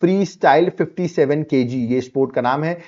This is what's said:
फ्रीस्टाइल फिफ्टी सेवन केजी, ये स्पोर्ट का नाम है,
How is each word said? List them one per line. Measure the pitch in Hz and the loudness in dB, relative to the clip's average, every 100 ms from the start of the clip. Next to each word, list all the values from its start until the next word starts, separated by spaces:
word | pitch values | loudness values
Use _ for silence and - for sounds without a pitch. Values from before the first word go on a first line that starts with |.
फ्रीस्टाइल | 180 190 185 - 175 143 180 | 0 0 -2 0 2 4 2
फिफ्टी | - 165 - 170 | -2 -4 -4 -4
सेवन | 175 139 147 | 0 0 0
केजी, | 151 135 127 131 117 | 0 0 0 -2 -2
ये | 127 | -2
स्पोर्ट | 127 135 131 | -2 -2 -2
का | 127 | -2
नाम | 120 139 | -2 -2
है, | 160 170 | -2 -6